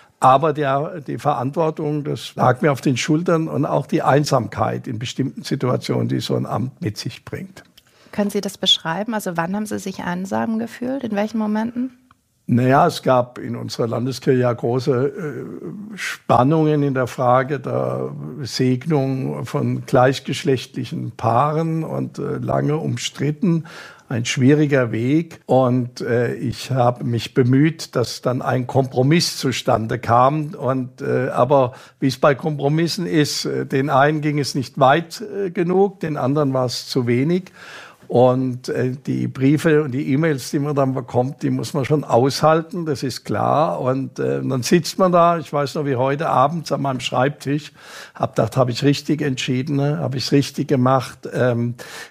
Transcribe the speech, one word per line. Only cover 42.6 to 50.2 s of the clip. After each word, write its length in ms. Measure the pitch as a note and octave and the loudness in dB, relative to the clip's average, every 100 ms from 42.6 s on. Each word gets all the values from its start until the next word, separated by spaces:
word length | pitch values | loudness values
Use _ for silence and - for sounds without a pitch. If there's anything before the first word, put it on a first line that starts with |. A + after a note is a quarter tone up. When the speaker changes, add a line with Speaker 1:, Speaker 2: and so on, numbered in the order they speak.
| E3 F3+ D#3+ | 0 -6 -4
Speaker 1:
das 180 | C3+ | -4
ist 200 | C3+ - | -4 -6
klar. 560 | - G#2 A#2 B2+ E3 D#3+ | -6 -2 2 2 2 0
Und, 400 | C3 C3 B2+ B2 | -2 -2 -4 -4
äh, 220 | C3 C#3 C3 | -2 -2 -2
dann 180 | C3 | -2
sitzt 360 | A#2+ F3 - - | 2 2 2 0
man 140 | F#3 | 4
da, 240 | F3 E3+ E3+ | 6 4 4
ich 160 | C#3+ | -2
weiß 220 | D3+ C#3+ E3+ | -2 -2 -2
noch 100 | C#3+ | -2
wie 100 | B2+ | 0
heute, 320 | C3+ C#3+ D#3 | 0 0 0
abends 460 | C#3 C3+ E3+ D3 | 2 2 0 -4
an 80 | C#3 | -2
meinem 180 | C#3 B2+ | -2 -4
Schreibtisch, 720 | - B2+ C3 D3 C3 D3 - - - - - | -2 0 0 0 -4 -4 -6 -20 -20 -18 -18
hab 220 | - - - | -6 -4 0
gedacht, 220 | A2+ - | 0 2
hab 100 | B2+ | 0
ich 160 | A#2 | 2
richtig 380 | C#3 C#3+ - D3 | 0 0 -2 -2
entschieden, 560 | D3 B2+ - B2+ D3+ C#3 | -2 -4 -2 -2 -2 -2
ne? 220 | C#3+ D#3 | 0 -2
Hab 140 | C3 | -4
ich's 180 | C3 | -4